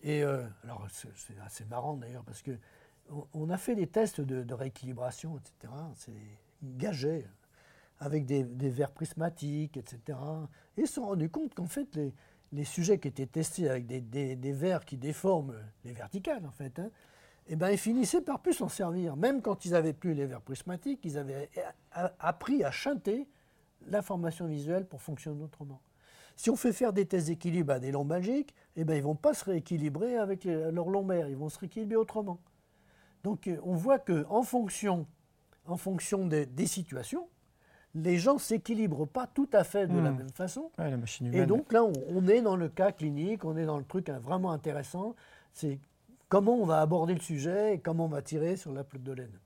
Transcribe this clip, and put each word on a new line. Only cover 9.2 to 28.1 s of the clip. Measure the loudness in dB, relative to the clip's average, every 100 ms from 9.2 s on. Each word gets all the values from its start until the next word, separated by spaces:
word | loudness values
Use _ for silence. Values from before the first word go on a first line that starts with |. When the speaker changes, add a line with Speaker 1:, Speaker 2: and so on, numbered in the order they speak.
| -4 -4 -6 -4 -4 -6
Speaker 1:
et | -12
cetera. | -14 -10 -8 -6 -8 -10 -14 _ -2
Et |
ils | -2
se |
sont | -2 -2
rendus | 0 0
compte | -2 -6
qu'en | -4 -6
fait | -4 -6
les, | -2 -4 -4 -20 _ _
les | -6
sujets | -4 -2 4 4
qui | 2
étaient | -4 -4
testés | -2 -2 0 0
avec | 0 -2
des, | -8
des, | -6 -4 -2 -2
des | -4
verres | 0 0 0
qui | -2 -6
déforment | -6 0 2 2 0 -8 -14 -16
les | -16
verticales | -12 -8 -6 -4 -4
en | -4
fait, | -8 -10 -8
hein, | -10 -10 -20 -20 -20 _ -8
eh | 0
ben, | 2
ils | 2
finissaient | 2 2 4 2
par | 0 -2
plus | 2
s'en | 2 0
servir, | -2 -2 0 0 2
même | 2 2
quand | 0 -2
ils | 4
avaient | 4 4
plus | 0 -2
les | 0 -2
verres | -6
prismatiques, | -8 -10 -6 -6 -4 -4
ils | -4 -4
avaient | -4 -6 -6 -8 -8 -10 _
a-, | -4 -4
a-, | -2
appris | -2 -2 0 2
à | 2
shunter | 0 -2 -2 0 -2 -4 _ _ _ _ _ -4
l'information | -4 -2 -2 -2 -4 -4
visuelle | -4 -2 -2 -2
pour | -12
fonctionner | -10 -8 -6 -8
autrement. | -10 -12 -14 -14 _ _ _ -20 -20 -2
Si | 0
on | 4
fait | 2
faire | 2 2
des | 2 2
tests | 2 0
d'équilibre | 0 0 2 4
à | 2
des | 2
lombalgiques, | -2 0